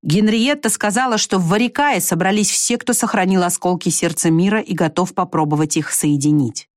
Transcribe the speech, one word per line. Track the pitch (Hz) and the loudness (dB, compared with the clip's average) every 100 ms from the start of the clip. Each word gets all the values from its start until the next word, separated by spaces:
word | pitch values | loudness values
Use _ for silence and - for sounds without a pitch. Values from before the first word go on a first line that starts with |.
Генриетта | - 170 214 226 247 294 226 | 0 2 2 2 0 0 -2
сказала, | - 208 208 254 220 | -2 -2 0 0 -2
что | - 190 | 0 0
в | 170 | 2
Варикае | 202 240 - 285 214 | 2 0 0 0 0
собрались | - 170 180 214 202 | -2 0 0 2 0
все, | - - 240 | 0 -2 -2
кто | - | -2
сохранил | 240 226 208 185 190 | -2 0 0 2 2
осколки | 180 - 180 175 180 | 0 0 -2 0 -2
сердца | 151 170 160 165 | -2 -2 0 2
мира | 165 185 214 | 2 2 0
и | - | -4
готов | 170 165 165 180 | -2 -2 0 -4
попробовать | - 180 170 151 151 156 160 | -2 -2 0 0 0 0 -2
их | 147 | -4
соединить. | - 151 147 147 151 127 - - | -2 0 2 2 2 2 -4 -16